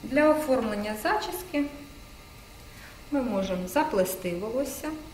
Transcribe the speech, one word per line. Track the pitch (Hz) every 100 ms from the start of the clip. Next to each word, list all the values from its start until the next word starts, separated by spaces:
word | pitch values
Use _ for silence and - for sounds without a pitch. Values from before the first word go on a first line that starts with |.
| -
Для | 269 302
оформлення | 302 277 254 220 208 214 214
зачіски | 339 427 392 359 - 285 285 - - - - - - - - - - - - - -
ми | 285
можемо | 233 202 190 185 185
заплести | 285 311 202 185 - 180
волосся | 175 214 247 269 - 302 311 -